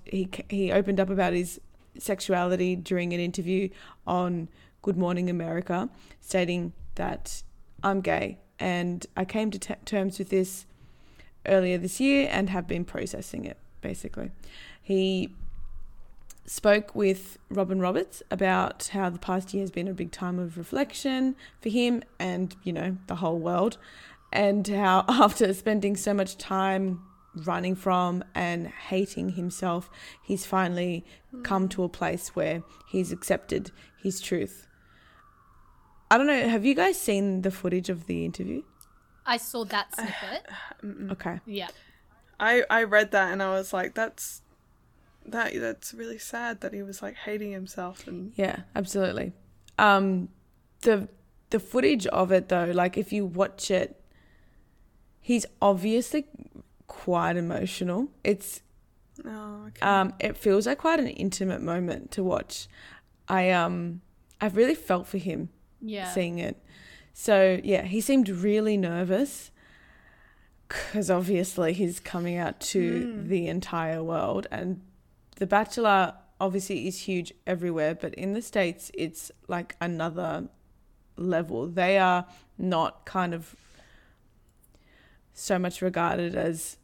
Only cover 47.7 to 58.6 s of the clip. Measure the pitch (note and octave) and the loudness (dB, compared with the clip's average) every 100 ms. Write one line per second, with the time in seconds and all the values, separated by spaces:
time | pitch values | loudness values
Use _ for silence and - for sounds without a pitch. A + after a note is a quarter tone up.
47.7 | - F3+ F#3+ - F3+ F#3+ - G3 - - | -8 -10 -10 -12 -10 -10 -2 -2 -2 -6
48.7 | - F#3 G3+ F#3 A2 F#3 - - - - | -6 -2 0 0 0 -4 -8 -20 -20 -10
49.7 | - G#3+ G3 G3 F#3 F3+ - _ _ _ | 4 6 6 4 2 -2 -12 _ _ _
50.7 | _ A#3 G#3+ G3+ - _ _ _ A3 - | _ 4 4 0 -14 _ _ _ -4 0
51.7 | B3+ C4+ C4+ F#3 - F3+ F#3 F#3 F3+ E3+ | 2 4 4 2 2 4 4 4 0 2
52.7 | F3 F3+ F3+ G3 G#3 F#3+ F3 G3 - - | 2 2 0 -4 -2 -4 0 -2 -2 0
53.7 | F#3 - - - - _ - - - _ | 0 0 -6 -20 -20 _ -20 -20 -20 _
54.7 | _ _ _ _ _ - A#3+ - - G3+ | _ _ _ _ _ 0 0 0 2 4
55.7 | G3 G#3 A3+ B3 D4+ C#4+ - - - - | 4 2 0 2 -2 -4 -14 -18 -20 -20
56.7 | _ - - - F3 E3+ F3 E3+ F3 F#3 | _ -20 -10 0 0 2 0 -2 -2 -4
57.7 | - F3+ F3+ C#4+ - - G3+ - - | -2 -2 -2 -4 -2 0 0 -2 -14